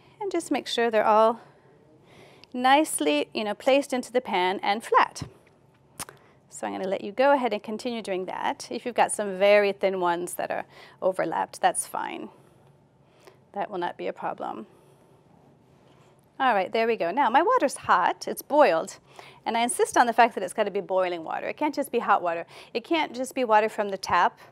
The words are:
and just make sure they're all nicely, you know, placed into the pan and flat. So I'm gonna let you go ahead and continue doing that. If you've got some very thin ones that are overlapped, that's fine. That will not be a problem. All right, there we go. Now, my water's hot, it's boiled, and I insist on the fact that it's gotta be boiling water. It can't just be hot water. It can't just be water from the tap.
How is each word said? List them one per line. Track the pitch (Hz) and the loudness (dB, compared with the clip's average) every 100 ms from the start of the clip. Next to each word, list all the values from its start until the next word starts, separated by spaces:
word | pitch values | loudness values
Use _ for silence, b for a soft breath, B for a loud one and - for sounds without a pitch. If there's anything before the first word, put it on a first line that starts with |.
| b b | b b
and | 403 | -6
just | 349 - | -6 -4
make | 277 - | -6 -4
sure | 233 233 | -2 0
they're | 220 | 2
all | - 214 220 233 b b b b b _ B B B B B | 4 6 4 2 b b b b b _ B B B B B
nicely, | 247 254 285 311 - 302 294 - | 0 4 4 4 -2 0 0 -2
you | 233 | -6
know, | 214 | -6
placed | 208 - 269 277 | -2 2 2 2
into | 254 - | -6 -2
the | 254 | -4
pan | 247 196 180 196 | -2 0 0 0
and | - 214 | -2 -2
flat. | - 494 - - - - _ _ _ _ _ - - B B B _ | 2 2 2 -2 -16 -18 _ _ _ _ _ -16 -16 B B B _
So | - 208 | -10 -8
I'm | |
gonna | 202 190 | -6 -4
let | 190 | -6
you | 214 | -4
go | 196 277 | 2 4
ahead | 285 247 | 4 0
and | 208 | -4
continue | - 214 254 233 | -6 -8 -6 -6
doing | 202 185 | -6 -6
that. | 185 - - 277 - | -6 -6 -4 -6 -8
If | 247 | -10
you've | 247 | -4
got | 226 175 | 0 0
some | - 208 185 | 0 -6 2
very | 202 208 202 | 6 6 4
thin | 196 190 190 | 0 -2 0
ones | 175 175 175 | -2 -2 -6
that | - - | -8 -6
are | - - B B B | -6 -10 B B B
overlapped, | 185 185 165 190 190 - | -2 0 -2 -2 -6 0
that's | 185 - - | 0 0 -6
fine. | - - - - b b b b _ _ _ b b b b _ | -8 -8 -10 -14 b b b b _ _ _ b b b b _
That | 202 185 | -10 -8
will | 190 | -6
not | 175 - | -8 -8
be | |
a | 180 | -10
problem. | 180 - - - - 220 b b b b b _ _ _ _ _ b b b b b _ - | -8 -10 -8 -10 -12 -16 b b b b b _ _ _ _ _ b b b b b _ -2
All | 262 | 2
right, | 202 185 | 2 0
there | 226 | 0
we | 226 | 0
go. | 220 170 | 0 -2
Now, | 226 247 | 0 2
my | 262 | 4
water's | 359 508 277 - | 4 2 0 -2
hot, | - 185 175 - - | 2 2 2 -2 -8
it's | - | -10
boiled, | - 294 247 165 190 - B B B B - | 0 4 4 4 -4 -12 B B B B -6
and | 226 | -2
I | |
insist | 240 - 440 330 | -2 0 2 4
on | |
the | 247 | 4
fact | 226 233 | 6 4
that | 214 | 2
it's | - | -4
gotta | - 202 | -2 -2
be | 196 | -4
boiling | 175 185 185 175 | -2 0 0 -2
water. | 160 - - | -6 -6 -6
It | - | -4
can't | 302 | -4
just | 285 269 | -4 -4
be | 233 | -2
hot | 202 180 | 0 0
water. | 175 170 - B B | 0 -4 -8 B B
It | 233 | -10
can't | - 320 - | -2 -2 -2
just | 240 262 | -6 -8
be | - | -4
water | 240 214 220 | 2 4 2
from | 220 202 | -2 -6
the | 190 | -6
tap. | - 180 208 - B | -2 2 2 -2 B